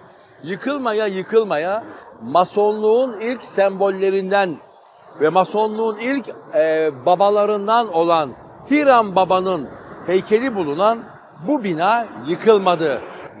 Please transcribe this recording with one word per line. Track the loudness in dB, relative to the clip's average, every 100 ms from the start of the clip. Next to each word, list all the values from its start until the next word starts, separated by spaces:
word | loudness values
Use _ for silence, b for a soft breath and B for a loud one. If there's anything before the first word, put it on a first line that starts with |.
| B B B B
Yıkılmaya | -10 -8 -4 -4 -2 -2 -2
yıkılmaya | -4 0 0 2 0 -2 -4 -6 B B -16
Masonluğun | -2 0 0 2 0 2 2 2 2 -2
ilk | -6 -6
sembollerinden | -6 0 0 2 -2 0 0 0 0 0 0 -4 -14 -20 _ -20 -18 0
ve | 2
Masonluğun | 2 2 0 -2 0 -4 -2
ilk, | -4 -4 -6 -14 -6 0
e, | 2 2 0 -2 0
babalarından | 4 4 4 2 0 0 0 2
olan | 0 2 2 0 -6 -20 -16 -2
Hiram | 0 4 4 4 2
Baba'nın | 2 2 0 -4 -6 -14 -18 -14 -2
heykeli | -2 2 0 0 -4
bulunan | -4 0 0 0 -6 -20 -20 -14 -4
bu | -2
bina | -2 -2 0 0 -2 -10 -6
yıkılmadı. | -2 4 4 4 2 0 -2 -6 -16 -18 -14